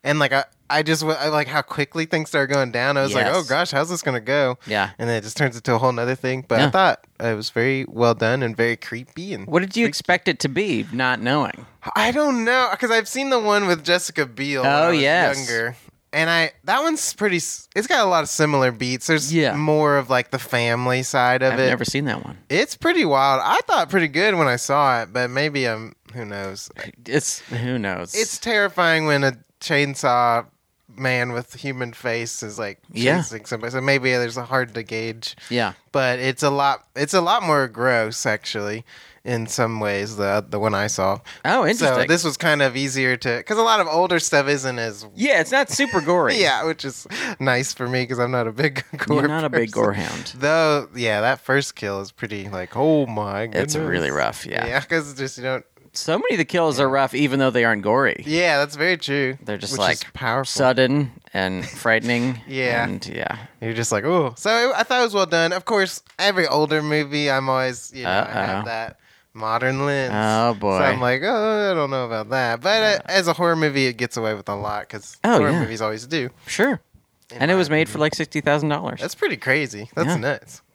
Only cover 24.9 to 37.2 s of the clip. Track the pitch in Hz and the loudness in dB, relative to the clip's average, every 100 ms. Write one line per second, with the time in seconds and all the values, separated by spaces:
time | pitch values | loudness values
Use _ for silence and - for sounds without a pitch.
24.9 | 123 101 117 123 127 151 143 127 110 110 | 2 -2 -4 -2 -2 -2 0 -2 -4 -8
25.9 | - - 123 107 101 98 98 - - - | -16 -18 -12 -10 -8 -10 -10 -16 -14 -16
26.9 | - 120 240 - - - 120 123 127 101 | -16 -2 0 0 -8 -8 -6 -4 -2 -2
27.9 | 92 87 208 226 - 233 214 202 - 170 | -4 -6 -4 -4 -4 -2 0 0 2 2
28.9 | 160 156 143 139 127 _ _ - 147 143 | 4 4 2 2 -2 _ _ -2 0 0
29.9 | 135 139 123 120 117 117 _ _ _ _ | 0 2 4 4 2 -2 _ _ _ _
30.9 | 113 131 127 123 120 120 131 143 127 120 | -4 -2 0 0 -4 -8 -10 -8 -6 -8
31.9 | 113 127 117 113 - 110 104 104 98 _ | -6 -4 -4 -4 -8 -10 -8 -8 -8 _
32.9 | - 123 170 156 113 - 117 117 131 135 | 0 2 2 0 -8 -10 -8 -6 -6 -2
33.9 | 139 127 123 120 117 120 131 123 110 107 | 0 0 0 -2 -6 -4 -4 -2 -8 -8
34.9 | 113 113 113 - - - 120 107 - _ | -8 -8 -8 -12 -14 -4 -2 -2 -4 _
35.9 | 143 127 123 131 127 147 139 139 127 _ | 0 0 0 -2 0 0 2 2 0 _
36.9 | - 143 190 | -6 0 2